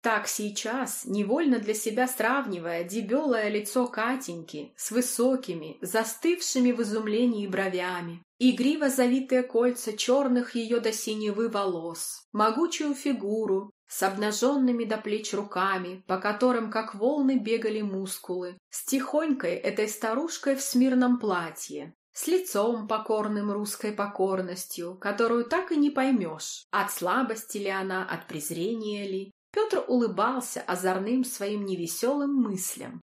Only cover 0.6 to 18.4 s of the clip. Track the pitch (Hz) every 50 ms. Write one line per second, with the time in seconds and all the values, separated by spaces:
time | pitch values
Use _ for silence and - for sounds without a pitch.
0.6 | - 220 240 269 254 254 - - - - 190 208 202 190 247 320 330 277 247 220
1.6 | 202 214 214 214 - 226 214 247 254 247 - - 214 226 262 285 254 214 190 175
2.6 | 165 170 170 170 175 175 196 226 202 190 233 285 311 285 240 220 214 208 214 214
3.6 | 208 - - 262 247 240 - 220 220 240 262 262 - - 170 170 165 - - 151
4.6 | 143 - _ - - - 220 247 247 - - - 240 262 262 254 - - 170 165
5.6 | 156 160 - - - 185 - 220 226 220 - - - 339 349 349 - - - 262
6.6 | 247 247 240 233 226 202 208 214 214 208 208 226 247 247 226 208 202 190 185 190
7.6 | 190 190 185 180 180 180 180 175 175 170 170 170 _ _ _ _ 240 254 247 -
8.6 | 247 277 311 320 294 269 254 262 247 247 254 269 262 - 254 254 247 254 - 226
9.6 | 240 247 247 - - 226 214 214 - 240 247 277 277 262 247 247 240 - - 240
10.6 | 226 220 240 233 226 220 220 - - 220 214 214 214 208 196 208 233 226 214 202
11.6 | 196 190 175 165 165 170 165 - - - - - _ _ - 208 214 226 220 262
12.6 | 339 339 - - 311 294 277 269 - 285 269 214 196 202 214 220 220 202 190 190
13.6 | 202 - _ _ _ _ - - 190 190 190 196 208 214 208 - 240 262 285 277
14.6 | 262 247 247 233 226 208 220 214 - 208 208 214 214 - - 208 202 202 - 180
15.6 | 185 196 190 185 180 175 185 190 - - 185 190 196 208 208 208 254 254 247 233
16.6 | 220 214 - 220 220 - - 196 208 254 302 294 269 262 269 240 208 220 226 226
17.6 | 226 220 214 214 208 202 190 190 190 190 - - - - 180 180